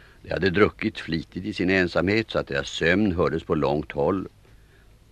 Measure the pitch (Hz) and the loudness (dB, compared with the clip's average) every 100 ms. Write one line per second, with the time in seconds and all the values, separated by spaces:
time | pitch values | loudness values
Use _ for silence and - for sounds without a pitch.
0 | - - - 78 95 87 95 - 107 - | -20 -16 -8 -2 0 4 2 2 -6 -4
1 | - 82 - 90 107 101 92 95 87 85 | -4 -6 -6 -8 -6 -2 2 2 2 2
2 | 87 110 110 82 73 71 71 - 82 92 | 2 2 0 -4 -2 -4 -4 0 2 4
3 | 107 85 76 80 - 80 69 73 76 71 | 2 2 0 0 -2 0 0 0 -2 -2
4 | 73 95 - - - - - - - - | 0 0 -4 -14 -20 -20 -20 -20 -20 -20
5 | - | -16